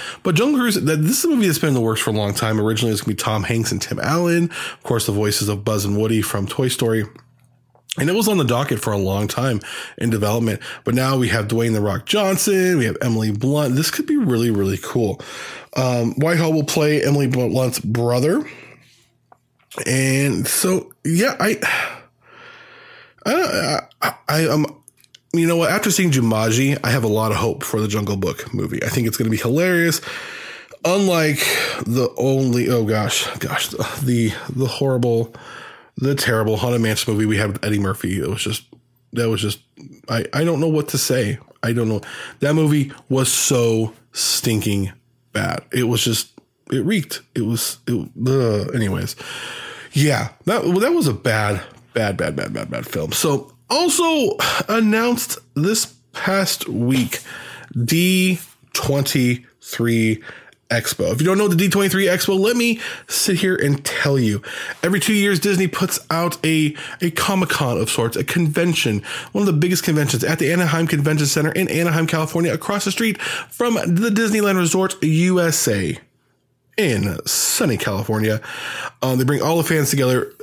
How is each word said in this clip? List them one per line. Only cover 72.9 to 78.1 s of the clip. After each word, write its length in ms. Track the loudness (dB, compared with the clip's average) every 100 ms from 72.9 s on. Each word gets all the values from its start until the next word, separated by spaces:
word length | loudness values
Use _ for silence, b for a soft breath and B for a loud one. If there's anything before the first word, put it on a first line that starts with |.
street 280 | -2 -4 -4
from 520 | -6 -8 -10 -4 0
the 360 | 0 2 2 2
Disneyland 480 | 2 2 2 2 2
Resort, 440 | 2 2 0 0
U 380 | 0 4 4 4
S 260 | 2 2 0
A, 320 | 0 -2 -6 -12 _ _ _ _ _ _ -2
in 420 | 0 2 0 -4 -4
sunny 520 | -2 0 0 0 0
California. 640 | -2 -2 -2